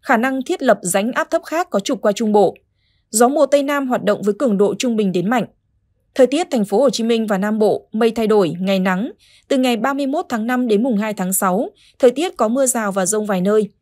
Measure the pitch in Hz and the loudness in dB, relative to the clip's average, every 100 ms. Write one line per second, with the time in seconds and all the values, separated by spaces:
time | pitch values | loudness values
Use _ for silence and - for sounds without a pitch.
0 | - 247 254 269 254 370 262 202 180 196 | 0 0 0 -4 -4 -2 0 0 0 -2
1 | 214 262 320 339 - 311 370 202 - 247 | -2 -4 -2 -4 -2 -4 -2 -4 -4 -2
2 | 220 202 226 208 190 - _ _ _ _ | -2 0 2 2 2 0 _ _ _ _
3 | _ - 240 294 269 285 277 285 269 240 | _ 2 2 4 2 2 2 -2 -2 -2
4 | 185 202 196 208 277 196 202 - 254 220 | 0 -2 -2 -2 0 2 0 0 -2 0
5 | 202 180 175 247 185 _ _ _ _ _ | 0 -2 -2 -2 -4 _ _ _ _ _
6 | _ - 254 294 349 254 196 202 277 202 | _ 2 2 2 -2 -2 0 2 2 0
7 | 226 233 220 196 208 220 208 151 _ 220 | -2 -2 0 -2 -2 0 2 0 _ 0
8 | 226 226 220 214 175 170 185 196 185 185 | 0 0 2 2 2 0 -2 0 0 -2
9 | 262 427 _ _ _ 277 254 233 254 277 | -4 -10 _ _ _ 0 2 0 -2 -2
10 | 277 302 359 233 226 254 247 208 262 208 | -2 -4 -4 -6 -2 -2 0 0 2 0
11 | 220 208 185 190 196 180 330 _ _ _ | -2 -4 -4 -2 0 0 -4 _ _ _
12 | 254 254 359 359 220 247 269 262 214 190 | 2 2 -6 -2 -2 2 0 0 -2 -2
13 | 180 214 208 190 185 214 202 _ | -2 -2 -2 -2 2 2 0 _